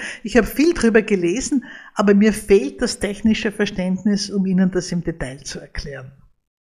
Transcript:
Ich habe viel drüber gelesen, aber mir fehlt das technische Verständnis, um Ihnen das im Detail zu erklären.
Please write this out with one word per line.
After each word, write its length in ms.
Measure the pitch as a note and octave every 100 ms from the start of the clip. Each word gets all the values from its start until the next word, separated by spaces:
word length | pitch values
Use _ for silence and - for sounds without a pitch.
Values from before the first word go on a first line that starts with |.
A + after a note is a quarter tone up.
| - -
Ich 140 | A3 A#3+
habe 100 | G3
viel 260 | - E4
drüber 280 | E4+ A3+ G#3+
gelesen, 640 | G#3 G3 E3+ A3+ - C#4 - - - -
aber 180 | G#3
mir 180 | G3+ G#3+
fehlt 500 | G3+ - G3+ C#4 -
das 180 | A#3 -
technische 520 | G#3 G3+ A3 G#3+ A3
Verständnis, 760 | - G3+ G3 F#3 F#3 G#3 G3+ -
um 160 | G3+ F#3+
Ihnen 260 | F#3 F#3
das 180 | F#3 -
im 100 | F3
Detail 400 | D#3+ E3 C3 C#3
zu 160 | - -
erklären. 540 | - - D#3 C3+ C3 - _ _ _ _